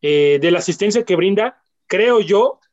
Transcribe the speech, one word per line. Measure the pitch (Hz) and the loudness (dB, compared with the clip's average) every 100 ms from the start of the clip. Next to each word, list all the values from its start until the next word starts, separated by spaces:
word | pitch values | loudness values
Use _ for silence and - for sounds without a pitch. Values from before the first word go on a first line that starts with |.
eh, | 147 147 147 143 | 0 0 2 2
de | 160 | 2
la | 175 | 0
asistencia | 175 170 202 214 | -2 -4 -2 -2
que | - 180 | -2 -2
brinda, | 185 202 226 - _ _ _ | 0 0 -4 -6 _ _ _
creo | 185 226 240 | -2 2 2
yo, | 180 202 247 539 _ | 2 2 0 -2 _